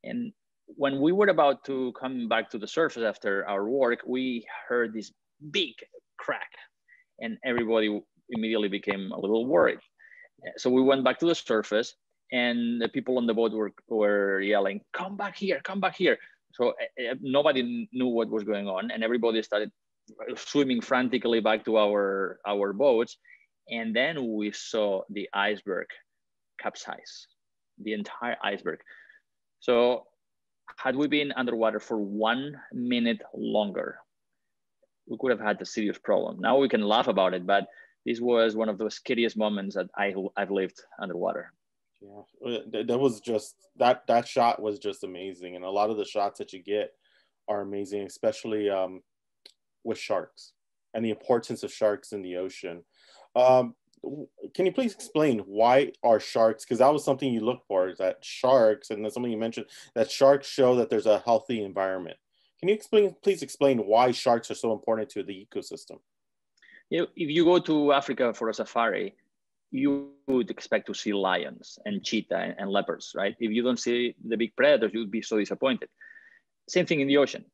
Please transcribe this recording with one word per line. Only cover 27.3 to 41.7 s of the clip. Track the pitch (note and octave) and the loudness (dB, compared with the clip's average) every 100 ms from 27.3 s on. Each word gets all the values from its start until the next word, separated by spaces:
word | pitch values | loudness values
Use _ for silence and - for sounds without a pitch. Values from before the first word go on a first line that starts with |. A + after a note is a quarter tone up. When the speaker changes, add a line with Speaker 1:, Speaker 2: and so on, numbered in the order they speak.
| _ _ _ _ _ | _ _ _ _ _
Speaker 1:
the | G#2+ | -6
entire | G#2+ G2+ - A#2+ A#2 | -6 -6 -8 -6 -4
iceberg. | G#2 G2+ E2+ D#2 _ - - - _ _ _ _ | -4 -4 -6 -8 _ -20 -20 -20 _ _ _ _
So | - A#2+ A#2+ A#2+ - _ _ _ _ _ - - | 0 4 4 0 -6 _ _ _ _ _ -20 -6
had | C3 C3 | -4 0
we | D3 | 0
been | D3 C#3+ | 0 -2
underwater | B2+ B2 A#2 A2 A2 | -4 -4 0 0 0
for | - A2+ | -4 -4
one | G2+ G#2 G#2+ A#2+ C#3+ C#3+ - | -4 0 0 0 -4 -12 -12
minute | B2+ A#2+ B2 A#2 A2 - | -8 -2 0 0 -2 -6
longer, | - A2+ A2 G#2 F#2 - - _ _ _ _ _ _ _ _ _ _ _ | -8 -2 0 0 -4 -8 -10 _ _ _ _ _ _ _ _ _ _ _
we | A#2 | -4
could | C3 | 0
have | A2 | 0
had | G#2+ G2+ | 0 -2
a | F#2 | -4
serious | - G#2 F2+ | -4 -2 -4
problem. | - G2 E2+ E2+ | 0 0 0 -2
Now | G2 C3 | 2 4
we | C#3 | 4
can | A#2 | 2
laugh | G#2 G#2+ C3 | 2 2 4
about | G2 F#2 | 2 2
it, | F#2 F2+ | 0 2
but | G2+ F#2+ - - _ - | 0 0 -14 -20 _ -6
this | A#2 | -2
was | A#2+ A#2+ A2+ G#2+ | 2 4 2 2
one | A2+ | -2
of | G2 | -2
the | A2 | -6
scariest | - - A#2+ A2+ G#2+ | -6 -4 0 0 0
moments | G#2+ G#2 G2 F#2+ | -2 -2 -4 -6
that | F2+ - | -6 -2
I, | G2+ F#2+ G2 - | -4 -2 -6 -4
I've | F#2+ | -2
lived | G2 F#2 - - - | -2 -2 -6 -20 -12
underwater. | G2 F2 F2+ - - _ _ | -10 -4 -4 -4 -10 _ _